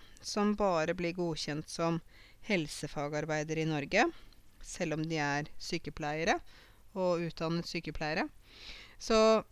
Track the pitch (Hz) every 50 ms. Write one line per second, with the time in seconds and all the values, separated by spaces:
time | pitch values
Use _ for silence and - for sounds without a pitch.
0 | - - - - - - - 214 202 208 214 208 208 196 180 160 156 156 170 185
1 | 175 170 170 185 175 170 156 - - - 147 151 156 - - - 170 165 170 165
2 | - - - - - - - - - - 208 175 156 147 - - - 147 - 151
3 | 143 143 151 151 156 151 156 151 151 156 156 160 160 156 156 147 143 - - 202
4 | 269 339 - - - - - - - - - - - - - - 180 160 151 156
5 | 156 165 165 156 147 143 143 147 147 - - - - - - 165 - 156 - -
6 | 156 147 151 156 165 196 - 320 - - - - - - - - - - - 196
7 | 185 180 175 165 175 165 - - 165 160 165 170 165 - - 175 - 156 151 -
8 | 160 151 156 185 277 302 - - - - - - - - - - - - - -
9 | - - 226 220 220 220 220 214 - -